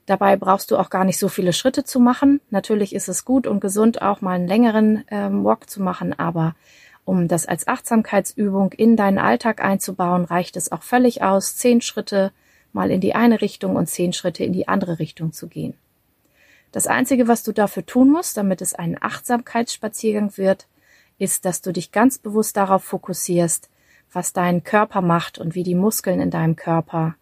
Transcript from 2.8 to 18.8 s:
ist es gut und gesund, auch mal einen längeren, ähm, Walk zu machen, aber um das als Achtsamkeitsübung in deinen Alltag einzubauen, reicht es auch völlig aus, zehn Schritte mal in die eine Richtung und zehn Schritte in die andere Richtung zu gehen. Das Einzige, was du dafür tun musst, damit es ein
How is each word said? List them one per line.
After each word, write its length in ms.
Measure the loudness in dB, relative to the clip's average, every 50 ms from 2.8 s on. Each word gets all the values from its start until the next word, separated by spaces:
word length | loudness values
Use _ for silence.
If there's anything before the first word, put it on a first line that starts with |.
| -2 -2 -4
ist 140 | -6 -6 -6
es 160 | -8 -6 -2
gut 220 | 0 0 0 2
und 120 | 0 -2 -2
gesund, 420 | -2 -2 0 2 2 2 2 0
auch 200 | 0 -2 -2 -2
mal 140 | -2 -2 -2
einen 120 | -2 0
längeren, 560 | 2 4 4 4 4 4 4 4 4 2 0 -2 -6
ähm, 340 | -6 -4 -4 -2 -2 0 2
Walk 260 | 2 0 0 -4 -10
zu 120 | -8 -4
machen, 360 | -4 -4 -4 -4 -6 -6 -4
aber 380 | -4 -4 -2 0 0 -2 -2 -2 _ _ _ _ _ -20 -20 _ _ _
um 240 | -2 0 0 2
das 180 | 2 0 -2 -2
als 200 | -2 -4 -4 -2
Achtsamkeitsübung 1040 | -4 -4 -4 -2 0 0 0 2 2 0 -2 -2 -2 -4 -4 -2 0 0 0 0 0
in 240 | 0 2 4 4 6
deinen 220 | 6 4 2 2
Alltag 440 | 2 2 2 2 2 0 -2 -2 0
einzubauen, 640 | 0 0 0 0 -2 -4 -4 -2 0 2 2 0 0
reicht 320 | 0 -2 -2 -2 -4 -6
es 160 | -8 -8 -6
auch 120 | -8 -10 -4
völlig 380 | 0 2 4 4 2 2 0
aus, 360 | 0 2 2 2 0 -2 -4
zehn 240 | 0 2 4 4 2
Schritte 500 | 2 -2 -6 -8 -6 -2 0 0 0 0 -4 _ _ _ _ _ _ _
mal 200 | -4 -2 -2 0
in 100 | 0 0
die 120 | 0 0 2
eine 280 | 4 4 4 4 4
Richtung 340 | 0 -4 -4 -4 -4 -2 0
und 140 | 0 -2 -2
zehn 240 | -2 -2 -2 -2 -2
Schritte 320 | -4 -4 -4 -4 -2 -2
in 80 | -2 -2
die 160 | -2 -2 -2
andere 300 | -2 -2 -2 -4 -4 -4
Richtung 340 | -6 -8 -8 -6 -8 -8 -8
zu 160 | -10 -14 -14
gehen. 240 | -10 -10 -10 -10 -10 _ _ _ _ _ _ _ _ _ _ _ _ _ _ _ _ _ _ _
Das 160 | -6 -4 -2
Einzige, 400 | 0 0 0 2 2 2 2 4
was 160 | 4 2 0 -2
du 80 | -2
dafür 340 | 0 0 0 0 -2 -6 -8
tun 240 | 0 4 6 6 6
musst, 280 | 6 4 0 -4 -4
damit 240 | -2 -2 -2 -2 -2
es 120 | -4 -6 -6
ein 240 | -6